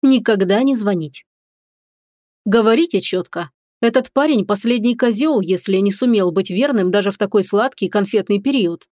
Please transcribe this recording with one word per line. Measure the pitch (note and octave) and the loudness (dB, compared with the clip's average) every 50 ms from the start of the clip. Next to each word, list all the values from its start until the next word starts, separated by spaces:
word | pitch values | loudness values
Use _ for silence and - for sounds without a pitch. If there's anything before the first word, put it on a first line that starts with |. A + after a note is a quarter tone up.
| - | 4
Никогда | C4+ C4+ B3 - - A3 G3 F#3+ F3+ G3 G#3+ C4 | 4 2 4 2 0 0 2 2 2 2 2 2
не | C#4 C#4 | 0 0
звонить. | A#3 G#3 G3+ G3 F3 D#3 D3 C3 - _ _ _ _ _ _ _ _ _ _ _ _ _ _ _ _ _ _ _ _ _ _ _ _ _ | 0 -2 -2 -2 -2 -4 -8 -12 -16 _ _ _ _ _ _ _ _ _ _ _ _ _ _ _ _ _ _ _ _ _ _ _ _ _
Говорите | G#3 G3 A#3 A3 A3 A3+ A#3 E4+ E4+ - G3 | 0 2 2 4 4 4 2 2 0 0 -4
чётко. | - - - F#3 F3+ - - F3 E3+ D3 _ _ _ _ _ _ | -2 -2 -4 -4 -6 -6 -8 -10 -10 -10 _ _ _ _ _ _
Этот | - A#3 A#3 B3+ B3 - | -2 2 2 0 -2 0
парень – | _ C4+ C#4+ D#4 D4+ A3+ G3 | _ 0 2 2 2 0 0
последний | G3 G#3 G3+ - A#3 A#3+ A#3+ G#3 A#3+ A#3+ | 0 -2 -2 0 0 0 0 0 0 0
козёл, | A#3+ A#3+ A#3+ A3 G3+ C#4 D#4+ D4+ A3+ | 2 0 0 0 0 0 0 0 0
если | F#3+ D#3+ F#3 F3+ - - G3 F#3+ | 0 -2 -2 -4 -2 -2 0 0
не | G3 G3+ | 0 0
сумел | G3 - B3+ B3 A#3 G#3 F#3+ F3+ | 0 0 0 2 2 2 2 0
быть | E3 F#3+ F#3+ - | 0 -2 -4 -2
верным | F#3 F#3+ B3+ D4 C#4 A3 F#3+ F#3 | -2 -2 -2 0 0 0 0 2
даже | F#3 G3+ F#3+ G3+ | 0 0 0 0
в | G3 - | -2 -2
такой | G#3+ G3 - G#3 F#3+ | -4 0 0 0 0
сладкий | - - G3+ A#3 C4 - - G#3+ F#3 | 0 0 0 0 -2 -2 -4 -6 -2
конфетный | - G#3+ G3 G3 - G#3+ F#3+ - G3+ G3+ | -2 -2 -2 0 -2 -2 0 0 -2 -2
период. | G3+ C4+ C#4 C4+ G3+ E3+ E3+ E3+ - _ | 0 0 0 0 0 -2 -4 -6 -12 _